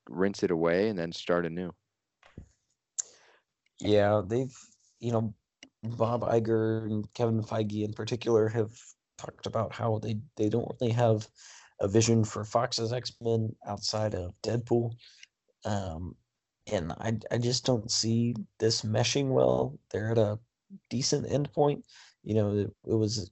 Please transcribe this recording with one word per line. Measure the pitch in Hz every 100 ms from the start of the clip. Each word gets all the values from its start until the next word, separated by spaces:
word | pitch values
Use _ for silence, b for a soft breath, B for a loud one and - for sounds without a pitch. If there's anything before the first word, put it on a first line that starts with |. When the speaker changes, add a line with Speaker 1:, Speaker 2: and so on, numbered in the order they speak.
| -
Speaker 1:
rinse | 69 98 92
it | 95
away | 85 82 87 110
and | 95
then | 85
start | 82 - 87
anew. | 85 85 90 - _ _ _ _ _ - - _ _ _ _ - - b b b b _ _ -
Speaker 2:
Yeah, | 98 104 101 107 92
they've, | 120 131 - - _ _ _
you | 117
know, | 113 113 - _ _ - _
Bob | 113 117 113 120
Iger | - 117 110 113 110 110 110
and | 107 -
Kevin | - 117 113
Feige | 107 113 107 104
in | 107
particular | 110 110 120 120 113 110
have | 117 107 - - - _ -
talked | - - 113
about | 113 104
how | - 117 107
they, | 110 110 - -
they | 107
don't | 117 - -
really | 120
have | 117 120 110 - _ B B B B
a | 101
vision | 110 113 113
for | 107 101
Fox's | 107 117 123 - 113
X-Men | 123 - - 117 113 110 -
outside | - 101 - 107 107 95
of | 90 -
Deadpool. | 107 117 117 120 117 117 B B B _ _ _
Um, | 107 104 92 80 87 - _ _ _ _ -
and | 101 82
I, | - 113 113 -
I | 117
just | 120 123
don't | - 120 110
see | - 110 117 120 113 - -
this | 110 117
meshing | 107 110 120 139 135
well. | 131 127 127 127 143 _
They're | 101 110
at | 113
a | 104 107 - _ _ 196 -
decent | 120 - 147 -
endpoint. | 131 143 - 147 143 - B B B
You | -
know, | 107 104 101
it, | 101 - -
it |
was | 113 107 113 90